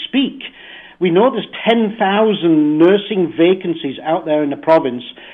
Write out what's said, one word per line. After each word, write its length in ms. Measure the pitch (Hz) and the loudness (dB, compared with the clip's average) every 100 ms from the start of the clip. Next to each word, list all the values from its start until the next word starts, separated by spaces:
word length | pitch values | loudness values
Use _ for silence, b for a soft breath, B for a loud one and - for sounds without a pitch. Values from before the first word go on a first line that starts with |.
| - | -4
speak. 340 | 262 262 - - B B B B B | -2 -2 -6 -18 B B B B B
We 100 | 180 | 0
know 200 | 170 247 | 4 2
there's 160 | 226 - - 196 | 0 -8 -6 0
ten 280 | 233 220 220 | 0 0 -2
thousand 800 | 190 202 220 185 170 156 151 151 | -2 2 2 2 2 2 2 4
nursing 540 | 170 202 - 208 170 135 | 4 4 0 -2 -2 2
vacancies 640 | 170 190 175 165 139 120 | 2 2 -2 -6 -8 -8
out 220 | 147 170 160 | -4 -4 -2
there 180 | 151 | -2
in 60 | 147 | -2
the 80 | 139 | -4
province 460 | - 160 135 120 - - B | 2 2 2 -6 -12 -20 B